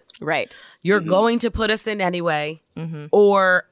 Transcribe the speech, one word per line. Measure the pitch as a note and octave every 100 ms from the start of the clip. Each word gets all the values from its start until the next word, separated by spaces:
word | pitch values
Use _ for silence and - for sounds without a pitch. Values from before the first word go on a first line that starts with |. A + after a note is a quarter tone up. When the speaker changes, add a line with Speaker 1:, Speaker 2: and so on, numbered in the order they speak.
| _ -
Speaker 1:
Right. | D3+ D#3 G#2 - - -
Speaker 2:
You're | E3+ G3+
Speaker 3:
Mm-hmm. | E3
Speaker 2:
going | F#3 A3+ A#3
to | A3+
put | F#3+ A3
us | A3 -
in | G#3+
anyway, | F#3 F3 E3+ D3+ D3+ D#3 _ -
Speaker 1:
Mm-hmm. | D#3+ D#3+ D3
Speaker 2:
or | G#3 G3+ G3 F#3 F3+ -